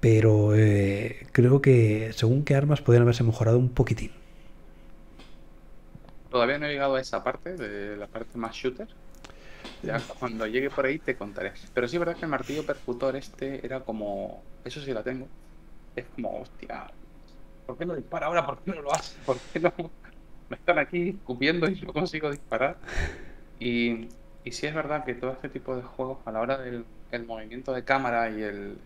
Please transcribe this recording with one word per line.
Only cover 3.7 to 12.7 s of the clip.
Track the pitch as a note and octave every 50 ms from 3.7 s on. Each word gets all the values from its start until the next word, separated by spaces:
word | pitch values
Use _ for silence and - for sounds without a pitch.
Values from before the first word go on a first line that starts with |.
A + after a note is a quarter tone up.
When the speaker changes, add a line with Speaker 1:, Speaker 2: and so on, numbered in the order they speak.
| B2 - B2 - A#2 A2+ - - - - - - - - - - - - - - - - - - - - - - - - - - - - - - - - - - - - - - - - - - - - - -
Speaker 2:
Todavía | - B2+ A#2+ A#2+ C#3 D3
no | D3
he | D3
llegado | D3 C#3 C#3 C#3 C3+
a | C3
esa | C3 - - -
parte, | - B2 A2+ - - E3 F#3
de | F3 B2 G#2 G#2 G2+ G2+ G#2 G#2
la | G2+ G2+
parte | - - A2+ A2+ - - A#2+
más | A2+ A2+ -
shooter. | - - C3 B2+ - G#3+ - - - - - - - - - - - - - - - - - - -
Ya | - - A2 A#2
Speaker 1:
Mm. | - - - -
Speaker 2:
cuando | C3 A#2+ A2+ A2+ A2+
llegue | G#2+ A2 B2+ C3+ C#3
por | - - C3+
ahí | C3 C#3+ E3
te | - - -
contaré. | - G2+ G2+ G2 F#2 F#2 G2 - - - - -
Pero | B2+ A#2+ A#2+
sí | D#3
es | E3+
verdad | E3+ E3 E3+
que | - -
el | D#3+
martillo | D3 C3 - - C#3 D3+ D3
percutor | -